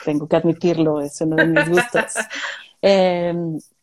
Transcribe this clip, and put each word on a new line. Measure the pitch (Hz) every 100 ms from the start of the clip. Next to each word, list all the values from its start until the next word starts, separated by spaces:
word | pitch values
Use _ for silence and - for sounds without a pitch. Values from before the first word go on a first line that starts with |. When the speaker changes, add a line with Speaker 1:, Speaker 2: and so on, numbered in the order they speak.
Speaker 1:
tengo | - 147 147
que | 170
admitirlo, | 170 165 175 165 156 151
es | 143 -
uno | 160 160
de | 165
mis | 160 165
gustos. | 175 - 175 -
Speaker 2:
<laughs> | - - - - - - _
Speaker 1:
Em, | 196 196 185 175 175 170 165 151 - _